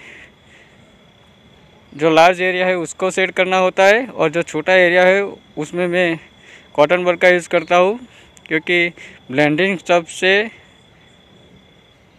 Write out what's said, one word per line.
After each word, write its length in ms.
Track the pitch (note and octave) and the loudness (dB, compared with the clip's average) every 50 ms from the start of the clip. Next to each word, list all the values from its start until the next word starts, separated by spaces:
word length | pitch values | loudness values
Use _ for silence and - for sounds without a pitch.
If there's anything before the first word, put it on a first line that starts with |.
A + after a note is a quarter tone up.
| - - - - - - _ _ _ _ _ - _ _ _ _ _ _ _ _ _ _ _ _ _ _ _ _ _ _ _ _ _ _ _ _ _ _ - | -14 -20 -20 -20 -20 -20 _ _ _ _ _ -20 _ _ _ _ _ _ _ _ _ _ _ _ _ _ _ _ _ _ _ _ _ _ _ _ _ _ -10
जो 160 | C#3 D3 E3 | -2 -2 2
large 300 | D#3+ D#3 E3 F3+ F#3+ F3 | 4 6 6 4 4 2
area 240 | F3+ F#3 F3+ F3+ F#3 F#3 | -2 -4 -2 -2 -2 -2
है 80 | F#3 F3+ | -2 -4
उसको 320 | E3 D3+ - - F#3+ F#3 | -4 -8 -8 -6 -6 -4
set 200 | F3+ - F#3+ F#3 | -2 -2 -4 -2
करना 260 | F3 - F#3 F3+ F#3 F#3 | -2 -2 -2 0 0 0
होता 260 | F#3 F#3 F#3 - F#3+ | 0 0 2 2 4
है, 200 | G3 G#3 A#3 C4+ A#3 | 4 4 2 0 -6
और 220 | - - D#3+ D#3+ | -6 -4 -4 -2
जो 120 | D3 E3+ E3+ | -2 -4 -6
छोटा 300 | - - D#3 D3+ - F#3 | -6 -6 -8 -2 0 2
area 280 | F#3 F3+ F3 F3 F3+ F3+ | 4 4 4 4 4 4
है 180 | F#3 F#3+ G3 G3+ G3 - - _ _ - - | 4 2 0 -2 -6 -10 -16 _ _ -12 -12
उसमें 300 | D3+ D3+ - F3 F3+ F3 | -10 -8 -6 -6 -4 -4
मैं 320 | F3 F3+ F3+ E3+ E3 D#3 - - _ _ _ - - - - _ - | -2 -2 -2 -2 -4 -6 -10 -20 _ _ _ -20 -20 -20 -20 _ 0
cotton 280 | - D3 D3 F3+ F3+ F3+ | 2 2 2 2 0 0
बड 120 | F3 F3 E3+ | -2 -2 2
का 120 | - F3+ | 2 2
यूज़ 200 | F3+ F3+ E3 - | 2 2 0 -2
करता 260 | - F3 E3 E3 F3+ | -4 -4 -2 0 2
हूँ, 240 | F3 F3+ F#3+ G#3+ B3 B3+ - - - - - _ - - - | 2 2 2 0 -6 -10 -20 -20 -20 -20 -20 _ -20 -12 -6
क्योंकि 420 | D#3+ D#3+ D#3 - F3+ F3 E3+ F3 E3+ - - - - - _ - | -6 -6 -2 -2 -2 0 0 -2 -6 -10 -20 -20 -20 -20 _ -6
blending 460 | B2+ C3+ D3+ D3 D3+ D3+ F#3 G3 G3 E3 | -2 0 0 0 0 0 -2 -2 -2 -4
स्टफ 300 | - - F3 F3 E3+ - | -2 0 0 0 0 -4
से 220 | - - - F#3 G3 G3+ G#3+ A3+ - - _ _ _ _ _ _ _ _ _ _ _ _ _ _ _ _ _ _ _ - _ _ _ _ _ _ _ _ _ _ _ | -10 -4 -2 0 0 0 -2 -4 -10 -18 _ _ _ _ _ _ _ _ _ _ _ _ _ _ _ _ _ _ _ -20 _ _ _ _ _ _ _ _ _ _ _